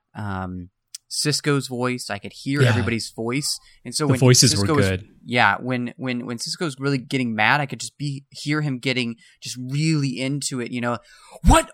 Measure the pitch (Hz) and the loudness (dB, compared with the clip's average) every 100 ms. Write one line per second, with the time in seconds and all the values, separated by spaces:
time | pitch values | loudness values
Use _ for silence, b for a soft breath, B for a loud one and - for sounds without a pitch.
0 | _ - 104 95 92 90 90 _ _ - | _ -10 -6 -6 -6 -8 -12 _ _ -20
1 | _ - 151 143 151 143 131 123 123 123 | _ -4 -2 0 0 -2 -2 -4 -4 -4
2 | - 101 101 - 139 143 127 107 98 113 | -6 -10 -12 -10 -4 2 4 4 0 -2
3 | - - 113 131 147 - b b 127 120 | -4 -6 -4 -2 -4 -6 b b -10 -2
4 | 151 - 127 127 131 101 101 151 98 92 | 2 6 6 8 6 4 2 2 2 0
5 | - - - 120 110 98 123 127 120 - | -6 -18 -2 4 4 4 -2 -4 -6 -8
6 | 131 120 113 120 - - 175 131 135 139 | -6 -6 -6 -8 -8 -6 -6 -2 -2 -2
7 | 113 131 123 107 110 139 143 120 113 - | -2 -2 0 2 2 2 0 -8 -12 -8
8 | 143 139 - - 143 151 147 127 135 123 | -8 -8 -12 -10 -4 -2 -2 -2 -2 -2
9 | 120 113 b b - 120 127 139 160 156 | -2 -6 b b -14 -10 -6 -2 2 2
10 | 139 120 131 143 - 131 117 123 120 117 | 0 -2 -4 -4 -4 -6 -6 -4 -4 -4
11 | B B B B - 320 320 | B B B B 6 6 4